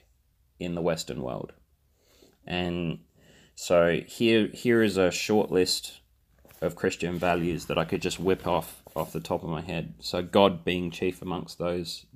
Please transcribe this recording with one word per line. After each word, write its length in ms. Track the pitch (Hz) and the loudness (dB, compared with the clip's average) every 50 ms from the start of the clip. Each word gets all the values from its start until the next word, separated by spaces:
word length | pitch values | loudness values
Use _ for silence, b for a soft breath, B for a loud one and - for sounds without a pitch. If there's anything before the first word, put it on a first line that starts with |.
| _ _ _ _ _ _ _ _ _ _ _ _ | _ _ _ _ _ _ _ _ _ _ _ _
in 140 | 87 87 85 | -8 -6 -4
the 80 | 85 | -2
Western 400 | 85 87 80 80 - - 62 71 | -2 -2 -2 -2 -6 -10 -10 -8
world. 320 | 64 62 58 50 - - - _ _ _ _ _ _ _ b b b b b b b b b b b | -8 -8 -8 -10 -10 -12 -16 _ _ _ _ _ _ _ b b b b b b b b b b b
And 540 | 82 87 90 90 87 87 87 87 82 - - - _ b b b b b b b b b | -6 -4 -4 -2 -2 -2 -2 -2 -4 -4 -6 -12 _ b b b b b b b b b
so 460 | - - - 90 87 85 87 82 69 - | -14 0 4 4 6 6 6 4 0 -2
here, 400 | - - - 120 113 113 110 104 | -8 -4 0 4 4 6 4 4
here 340 | - - - - 120 117 113 | 2 -2 -2 0 2 4 4
is 160 | 110 101 90 | 4 4 4
a 140 | 95 92 87 | 4 2 2
short 400 | 82 - - - 107 107 - - | 2 0 0 2 2 2 2 4
list 480 | - 92 90 - - - - - - - _ _ _ _ _ _ _ _ _ - - - | 2 2 2 2 0 -4 -6 -12 -16 -20 _ _ _ _ _ _ _ _ _ -20 -8 -4
of 140 | 80 85 85 | -4 -4 -2
Christian 440 | - - 92 - - 85 85 90 82 | -2 -2 -2 -2 -2 -4 -4 -2 0
values 460 | 90 90 87 85 85 87 82 78 - | 0 2 2 2 0 0 -2 -4 -4
that 120 | - 78 | -2 -2
I 60 | 85 85 | -2 0
could 160 | 82 98 85 | 0 -2 -2
just 180 | - 90 - - | -2 -4 -4 0
whip 280 | 85 95 90 - - | 0 0 0 2 0
off, 340 | 87 87 82 - - - - _ - - | 0 0 0 -2 -4 -14 -20 _ -10 -6
off 180 | 80 82 - - | -6 -6 -6 -6
the 60 | 82 | -8
top 240 | 82 - 90 82 80 | -4 -4 -4 -4 -4
of 60 | 82 | -6
my 120 | 80 80 | -6 -6
head. 320 | 80 87 87 82 80 80 - - | -6 -6 -6 -6 -6 -8 -14 -14
So 240 | - - - 90 90 | -10 -6 -6 -6 -4
God 420 | 87 - 104 98 98 90 82 - | 4 6 8 8 8 6 2 -2
being 240 | 90 90 90 90 85 | -2 -2 -2 -4 -4
chief 320 | 85 - 95 90 90 - | -4 -2 -4 -4 -4 -4
amongst 380 | - 92 87 87 85 - - - | -8 -8 -8 -8 -8 -12 -10 -6
those, 480 | 87 87 87 90 85 - - - - _ - | -4 -4 -4 -4 -6 -8 -10 -14 -16 _ -6